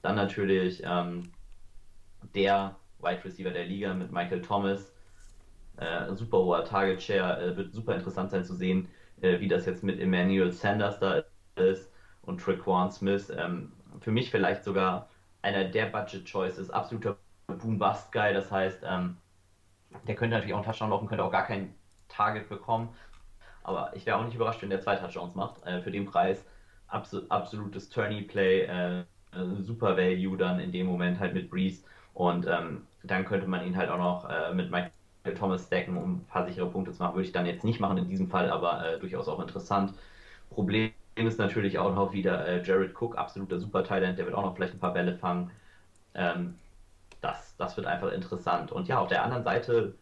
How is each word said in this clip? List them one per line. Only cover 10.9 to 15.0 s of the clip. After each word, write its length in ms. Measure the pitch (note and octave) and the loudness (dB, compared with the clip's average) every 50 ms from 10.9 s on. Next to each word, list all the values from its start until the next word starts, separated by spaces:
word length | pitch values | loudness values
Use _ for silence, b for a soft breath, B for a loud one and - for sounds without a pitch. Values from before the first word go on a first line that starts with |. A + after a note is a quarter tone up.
| G3+ - | 0 0
da 240 | G2+ F#2+ F#2 - - - - - - - - | 2 2 2 2 0 -2 -16 -20 -20 -16 0
ist 360 | - F#2 F#2+ F#2+ F#2+ - - b b b b b b b | 4 4 4 4 2 -4 -16 b b b b b b b
und 180 | - F#2 F2 | -8 -8 -4
Traquan 500 | - G2 F#2 - - G2 F#2 F2+ F#2 F#2+ | 0 -2 -2 0 2 2 4 4 4 2
Smith. 400 | - - G2 G2 G2 G2 - - - | 0 0 2 2 2 2 0 -4 -6
Ähm, 340 | - E2+ F2 F2+ F2 - - - - - - - - | -4 -2 -2 -4 -6 -8 -12 -16 -20 -20 -20 -20 -8
für 100 | - A2+ | -2 0
mich 200 | A2 A#2+ B2+ - | 0 0 0 2
vielleicht 320 | - G#2+ G2 F#2+ F#2+ - - | 2 4 4 4 2 2 -2
sogar 440 | G2+ F#2+ F#2+ F#2+ F#2 F2+ F2+ | 0 2 4 4 2 2 -2